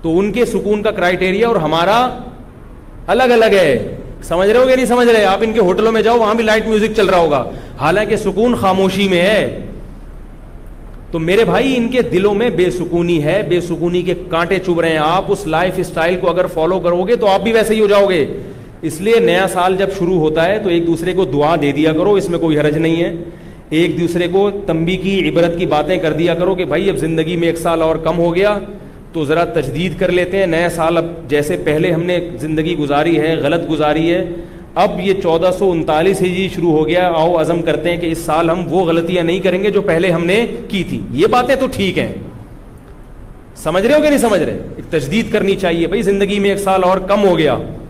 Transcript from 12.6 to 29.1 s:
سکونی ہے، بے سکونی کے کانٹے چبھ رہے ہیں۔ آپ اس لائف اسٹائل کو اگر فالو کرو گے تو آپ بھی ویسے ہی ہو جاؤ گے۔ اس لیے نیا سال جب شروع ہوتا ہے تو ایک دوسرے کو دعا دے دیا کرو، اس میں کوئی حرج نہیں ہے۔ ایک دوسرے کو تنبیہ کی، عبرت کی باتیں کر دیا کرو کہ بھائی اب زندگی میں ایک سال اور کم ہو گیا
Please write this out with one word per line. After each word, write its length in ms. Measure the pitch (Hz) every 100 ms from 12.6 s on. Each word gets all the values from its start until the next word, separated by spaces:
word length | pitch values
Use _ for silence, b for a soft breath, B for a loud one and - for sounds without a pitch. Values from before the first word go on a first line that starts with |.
| 180
سکونی 520 | 180 165 170 170 170
ہے، 160 | 147 190 214
بے 120 | 175
سکونی 420 | 170 156 170 180
کے 120 | 175 170 -
کانٹے 300 | 165 170 190 185
چبھ 140 | 170
رہے 100 | 165
ہیں۔ 80 | 156
آپ 260 | 151 180 190
اس 180 | 202 156
لائف 280 | 156 185 180
اسٹائل 400 | 170 - 165 180
کو 80 | 180
اگر 160 | 170 180
فالو 240 | 165 160 185
کرو 220 | 175 175
گے 120 | 185 240
تو 100 | 208
آپ 140 | 196
بھی 100 | 196
ویسے 220 | 226 214
ہی 60 | 220
ہو 60 | 208
جاؤ 220 | 202 196
گے۔ 160 | 180 131 - B B B B
اس 180 | 160 156
لیے 180 | 202 226
نیا 260 | 160 175 190
سال 240 | 180 180 185
جب 120 | 190 190
شروع 200 | 170 185
ہوتا 260 | 156 156 170
ہے 120 | 214
تو 100 | 208
ایک 180 | 170 170
دوسرے 260 | 165 170
کو 120 | 180
دعا 300 | 185 143 147 170
دے 100 | 143
دیا 200 | 143 156
کرو، 200 | 156 190
اس 140 | 202 165
میں 80 | 170
کوئی 200 | 160 151
حرج 180 | 151 151
نہیں 240 | 165 165
ہے۔ 100 | 175 170 B B B B B
ایک 280 | 156 175 156
دوسرے 280 | 170 175 175
کو 180 | 185 208 196 -
تنبیہ 360 | 165 165 185
کی، 260 | 190 196 151
عبرت 300 | 151 170 170
کی 80 | 170
باتیں 300 | 151 147 180
کر 140 | 156
دیا 220 | 147 170
کرو 200 | 165 180
کہ 100 | 180
بھائی 240 | 170 151 196
اب 60 | 165
زندگی 380 | 160 160 160 175
میں 120 | 170
ایک 100 | 165
سال 240 | 170 165
اور 140 | 160 160
کم 140 | 160 170
ہو 160 | 170
گیا 240 | 170 202 208 202 B B B -